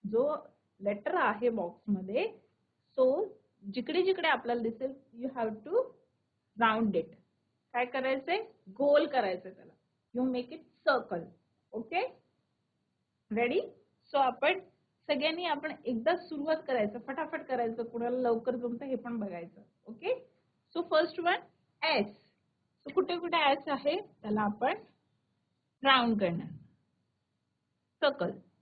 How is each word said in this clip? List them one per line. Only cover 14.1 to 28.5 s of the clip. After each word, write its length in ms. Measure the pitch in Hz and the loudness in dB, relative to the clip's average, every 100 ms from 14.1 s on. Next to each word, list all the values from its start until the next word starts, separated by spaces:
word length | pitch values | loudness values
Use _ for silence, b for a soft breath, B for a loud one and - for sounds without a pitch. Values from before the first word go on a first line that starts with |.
So 60 | 285 | 2
आपण 420 | 262 247 285 381 - _ _ _ - | 2 2 0 0 -4 _ _ _ -4
सगळ्यांनी, 380 | 294 294 330 | 0 0 0
आपण 280 | 349 285 311 - | -2 -2 -4 -8
एकदा 320 | - 233 247 359 | -4 0 2 0
सुरुवात 400 | - 302 285 311 311 | -2 -8 -2 -2 0
करायचं, 320 | 254 208 233 | 0 0 -2
फटाफट 480 | 233 269 311 311 - | -8 -6 -4 -6 -4
करायचं, 380 | 254 233 226 | -2 -2 -4
कुणाला 320 | 233 233 240 254 | -6 -4 -2 0
लवकर 400 | 247 226 226 254 | 2 2 0 -2
जमतं 300 | 247 233 277 | -4 -6 -4
हे 100 | 262 | -6
पण 220 | 254 233 | -4 -6
बघायचं. 440 | 202 175 170 - - _ - | -6 -8 -12 -18 -20 _ -20
ओके? 420 | 233 349 508 - _ _ _ _ - | -10 -4 -4 -6 _ _ _ _ -6
So 60 | |
फर्स्ट 380 | 339 311 330 - | 2 2 2 0
वन, 160 | 339 381 - _ _ _ | 0 0 -4 _ _ _
एस. 460 | 311 285 208 - _ _ _ _ _ _ - | 0 2 0 -4 _ _ _ _ _ _ -4
So 80 | |
कुठे 240 | - 381 349 | -2 0 -2
कुठे 340 | 339 339 294 | 0 2 4
एस 160 | 277 311 | 2 0
आहे, 320 | 277 285 349 | -2 0 -2
त्याला 400 | 415 _ 214 208 | -4 _ -4 0
आपण 340 | 208 208 254 403 - _ _ _ _ _ _ _ _ _ | 0 0 0 -2 -8 _ _ _ _ _ _ _ _ _
राउंड 380 | 269 262 240 214 | 4 6 6 2
करणार. 260 | 190 170 - - - _ _ _ _ _ _ _ _ _ _ _ _ _ | 2 0 -6 -12 -20 _ _ _ _ _ _ _ _ _ _ _ _ _
सर्कल. 300 | 294 277 175 - - | 0 0 -4 -4 -16